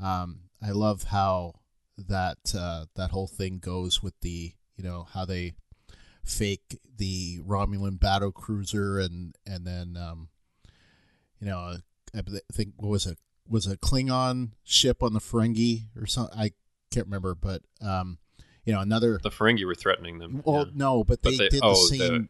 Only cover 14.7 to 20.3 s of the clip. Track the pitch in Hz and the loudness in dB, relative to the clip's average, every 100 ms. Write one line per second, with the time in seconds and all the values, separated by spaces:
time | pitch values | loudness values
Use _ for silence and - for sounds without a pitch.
14.7 | - 131 120 123 107 - 120 113 110 117 | 4 6 4 2 0 0 2 2 4 2
15.7 | 113 110 117 110 127 117 110 107 - _ | 2 -4 -10 -4 -2 -4 -2 -4 -4 _
16.7 | _ - 120 95 101 92 85 98 92 _ | _ -6 -4 -2 -4 -4 -2 -2 -4 _
17.7 | _ 107 95 92 85 _ _ - _ - | _ -4 -2 -4 -10 _ _ -20 _ -2
18.7 | 104 101 113 117 104 104 - 107 117 92 | 0 2 4 4 2 -2 2 4 4 2
19.7 | 87 95 92 85 85 85 | -2 2 2 0 -12 -10